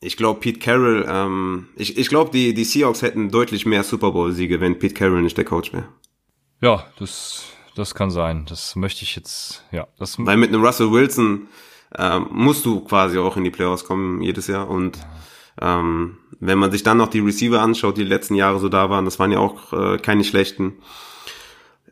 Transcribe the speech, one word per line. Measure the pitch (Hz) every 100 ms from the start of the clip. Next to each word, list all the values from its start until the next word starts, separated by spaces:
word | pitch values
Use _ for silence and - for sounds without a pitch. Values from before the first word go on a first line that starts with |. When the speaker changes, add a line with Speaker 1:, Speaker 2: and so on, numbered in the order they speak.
Speaker 1:
ich | 98 -
glaub, | 110 107
Pete | 117 113
Carroll, | 117 123 120 110 -
ähm, | 95 98 95 92 90 92 -
ich, | 104 113
ich | 127
glaub, | 147 -
die, | 131 120
die | 110
Seahawks | 117 147 135 113
hätten | 120 110 101
deutlich | 117 120 104 110
mehr | 104
Super | 98 110 101
Bowl-Siege, | 87 85 87 87 87
wenn | 90 87
Pete | 98
Carroll | - 95 90
nicht | 85 -
der | 82
Coach | 82 -
wär. | 87 92 _ _ _ _ _ _ _
Speaker 2:
Ja, | 123 101 - -
das, | 98 - - - - - -
das | - 98
kann | - 98
sein. | 87 82 82 76
Das | 82 - 92
möchte | 95 -
ich | 98 -
jetzt, | - - - - _
ja, | 85 - _
das | 92 -
Speaker 1:
Weil | 117 107
mit | 107
einem | 110
Russell | 120 123 110
Wilson, | 120 135 123 110 101 104 - - - _ -
ähm, | 90 90 90
musst | - 131 143 120
du | 98
quasi | - 101 95 90
auch | 92 95
in |
die | 90
Playoffs | - 90 90
kommen | - 95 92 90
jedes | 92 92 95
Jahr. | 98 95
Und, | 92 92 - 78 80 - - - -
Speaker 2:
Ja. | 87 87
Speaker 1:
ähm, | 85 82 87 92 _ -
wenn | 90 98
man | 98
sich | 101
dann | 110 117
noch | 110
die | 110
Receiver | 104 101 120 117
anschaut, | 113 113 104 101
die |
letzten | 98 95 -
Jahre | 98 98 98
so | 98
da | 95 95
waren, | 98 95
das | -
waren | 95
ja | 98
auch, | 98 - -
äh, | 95 98 98
keine | - 104
schlechten. | 98 98 98 - 95 - - - - - - - - - _ _ _